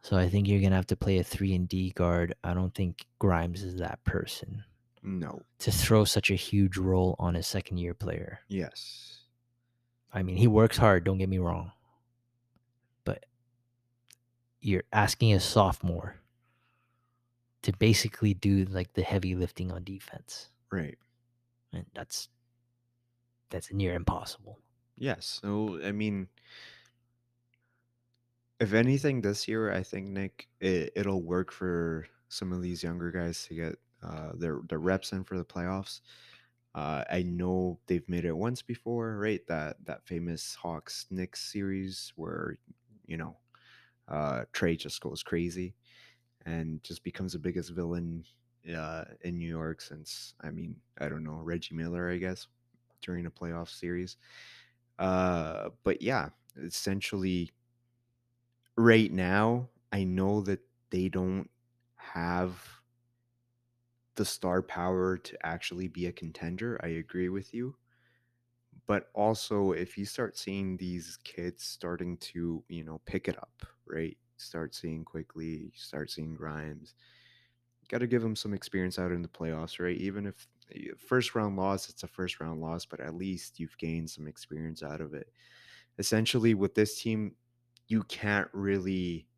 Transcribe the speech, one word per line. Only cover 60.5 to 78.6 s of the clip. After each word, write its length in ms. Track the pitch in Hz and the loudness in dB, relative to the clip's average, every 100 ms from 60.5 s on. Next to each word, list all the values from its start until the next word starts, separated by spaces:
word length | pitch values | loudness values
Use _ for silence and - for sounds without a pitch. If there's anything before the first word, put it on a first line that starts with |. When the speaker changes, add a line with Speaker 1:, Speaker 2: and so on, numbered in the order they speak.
| 95 _ _ _ | -2 _ _ _
Speaker 2:
they 180 | 92 92 | -2 0
don't 400 | 92 92 95 76 _ _ _ _ _ | 0 -2 -2 -6 _ _ _ _ _
have 640 | - 87 85 90 92 90 - - _ _ _ _ _ _ _ _ _ _ _ _ _ | -12 -6 -2 0 -2 -4 -16 -20 _ _ _ _ _ _ _ _ _ _ _ _ _
the 100 | - | -4
star 380 | 101 - 90 90 | -4 -2 0 0
power 560 | 90 - 90 92 92 90 | 0 -4 0 2 0 -2
to 280 | - - 82 | -6 -8 -6
actually 420 | 85 - 90 92 | -6 -8 -6 -8
be 180 | 82 87 | -4 -6
a 60 | |
contender. 680 | - 80 - 85 92 113 117 | -6 -12 -8 -8 -6 -6 -6
I 60 | 85 | -6
agree 400 | 82 80 90 90 | -6 -6 -2 -2
with 240 | 95 101 | -2 -6
you. 240 | 117 123 139 _ _ _ _ _ _ _ _ _ - - | -8 -8 -10 _ _ _ _ _ _ _ _ _ -20 0
But 240 | 104 - | 0 0
also, 580 | - 107 107 - 104 98 | 2 2 2 0 2 2
if 260 | 82 90 - | 2 -4 -6
you 80 | 101 | -8
start 320 | - 113 - | -4 -6 -6
seeing 380 | - 98 95 90 | -8 -4 -4 -4
these 420 | 90 90 85 - | -6 -6 -8 -16
kids 420 | - - 87 87 | -14 -8 -8 -8
starting 520 | - - 87 87 90 87 | -12 -8 -6 -6 -6 -8
to, 460 | - 87 85 82 - | -10 -6 -4 -4 -8
you 160 | 85 | -12
know, 160 | 80 80 | -10 -14
pick 240 | - 98 - | -6 -4 -4
it 80 | 82 | -6
up, 300 | - _ - _ | -10 _ -20 _
right? 320 | - 80 80 - _ _ | -8 -4 -4 -8 _ _
Start 360 | - 85 78 | -12 -8 -8
seeing 300 | - 85 80 | -8 -8 -8
Quickley, 640 | 82 80 80 80 80 78 80 | -8 -12 -12 -10 -8 -8 -12
start 360 | - - 71 76 | -16 -12 -8 -8
seeing 240 | - 78 | -8 -10
Grimes. 600 | 78 78 76 76 76 - _ _ - _ _ _ _ _ _ _ | -8 -8 -8 -8 -12 -16 _ _ -20 _ _ _ _ _ _ _
Gotta 180 | 120 120 | -2 2
give 180 | 120 | 2
'em 120 | 113 107 | 2 -2
some 180 | 104 | -4
experience 440 | 101 | -6